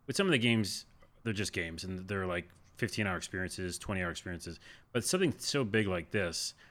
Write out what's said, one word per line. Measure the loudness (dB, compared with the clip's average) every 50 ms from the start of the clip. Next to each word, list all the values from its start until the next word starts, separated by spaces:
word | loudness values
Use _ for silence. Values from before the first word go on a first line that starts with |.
| -8
with | -4 0
some | 2 4 6
of |
the | 6 6
games, | 6 6 6 6 4 2 -2 -6 -10 -14 -20 -20 -20 -20 _ -6 -4
they're | -2 0
just | 0 0 -2
games, | 0 -2 -4 -4 -4 -8 -6
and | -6 -6 -6 -4 -2
they're, | -2 0 0 0
like, | 0 -2 -4 -6 -14 -20 -20 -18 -6 -4
fifteen-hour | -2 -2 0 0 0 0 0 -2
experiences, | -4 -4 -4 -4 -4 -4 -4 -4 -4 -4 -6 -6
twenty-hour | -4 -4 -2 0 0 -2
experiences. | -4 -6 -6 -8 -8 -8 -8 -10 -12 -12 -14 -20 -20 -20 -16 _ -2
But | -2 0
something | 2 2 4 2 2 0 0
so | -4 -2 0 0 0
big | 2 2 2 2
like | 2 0 -2 -2 -2
this, | 0 0 0 0 -2 -2 -4 -6 -8 -12 -20 -20